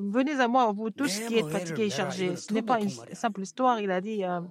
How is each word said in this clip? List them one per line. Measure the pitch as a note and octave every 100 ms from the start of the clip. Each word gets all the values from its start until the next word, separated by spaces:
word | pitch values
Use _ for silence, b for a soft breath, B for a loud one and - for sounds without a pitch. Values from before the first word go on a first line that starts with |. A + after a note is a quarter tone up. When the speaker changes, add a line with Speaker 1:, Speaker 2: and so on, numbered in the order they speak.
| G3+
Speaker 1:
Venez | G#3+ C4+ C#4+
à | A#3+
moi, | B3+ A#3
vous | G3+ A3
tous | G#3 C#4 G3+
Speaker 2:
내 | A3+
Speaker 1:
qui | A3+
êtes | F3+
Speaker 2:
멍에를 |
Speaker 1:
fatigués | D#3 F3 E3
et | G#3+
Speaker 2:
메라. | -
Speaker 1:
chargés. » | F#3 F3+ F#3
Speaker 2:
이거는 | -
Speaker 1:
Ce | -
n'est | G#3+
Speaker 2:
더 | A3+
Speaker 1:
pas | A#3+
une | G#3
Speaker 2:
보통 | B2
말이야. | A#2+ F#3+
Speaker 1:
simple | A#3 G3+
histoire. | F#3+ - B3+ A#3
Il | G#3
a | F#3
dit, | G3 A3
euh, « | F#3 F3+ F3